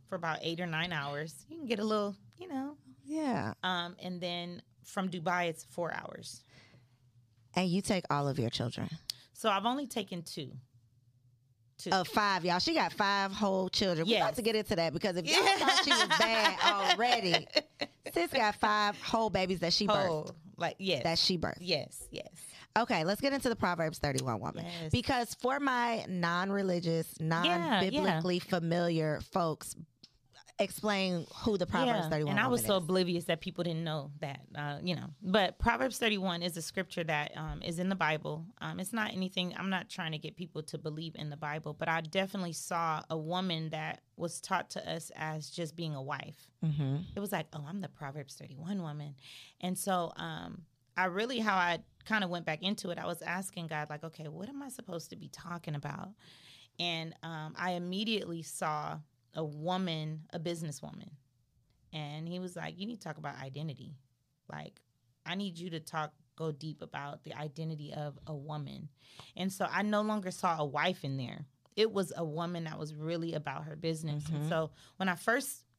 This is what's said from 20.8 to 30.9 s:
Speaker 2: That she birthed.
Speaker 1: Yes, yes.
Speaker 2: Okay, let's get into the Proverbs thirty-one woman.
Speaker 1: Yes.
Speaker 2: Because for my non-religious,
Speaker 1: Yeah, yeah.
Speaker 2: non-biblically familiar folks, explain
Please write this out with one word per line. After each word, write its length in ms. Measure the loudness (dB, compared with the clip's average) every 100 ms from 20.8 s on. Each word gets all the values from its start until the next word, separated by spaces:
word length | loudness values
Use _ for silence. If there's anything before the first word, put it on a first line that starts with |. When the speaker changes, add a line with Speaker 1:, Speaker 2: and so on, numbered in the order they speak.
| 0 2
Speaker 2:
That 140 | 2 4
she 200 | 4 2
birthed. 200 | 0 -2
Speaker 1:
Yes, 440 | 0 -2 -2 -12 -10
yes. 180 | -10 -12 -14 -18 -18 -2 0
Speaker 2:
Okay, 240 | 2 2
let's 180 | 2 2
get 100 | 2
into 160 | 2 0
the 80 | 2
Proverbs 420 | 2 2 0 0
thirty-one 420 | 0 0 0 -2
woman. 260 | -2 -6 -8
Speaker 1:
Yes. 240 | -6 0
Speaker 2:
Because 400 | 0 2 0 0 -2
for 180 | -2 2
my 460 | 2 2 2 0 -2
non-religious, 1000 | 0 2 2 2 2 2 2 2 0 0 -2
Speaker 1:
Yeah, 260 | 2 4
yeah. 120 | 4 4 4 4
Speaker 2:
non-biblically 600 | 4 4 4 4 2 0
familiar 840 | 2 0 2 2 4 4 2 0 0
folks, 420 | 2 2 0 -8 -12 -14 _ -20 _ _ -20 -16 -2
explain 640 | 0 2 2